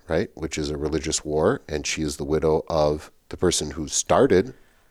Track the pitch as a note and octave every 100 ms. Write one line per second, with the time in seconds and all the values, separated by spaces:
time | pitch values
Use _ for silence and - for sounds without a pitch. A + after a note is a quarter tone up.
0 | - E2 A2 - D#2+ D#2+ D2 D2 D2+ D2+
1 | D2+ - D2+ D2+ F2+ C#3+ - D2+ - -
2 | D2+ C#2+ C#2+ D#2 D#2 D#2+ - E2 D2+ D2+
3 | - _ - - F2+ - D2+ E2 C#2+ -
4 | - F2 C3+ F#2 B2+ - - _ _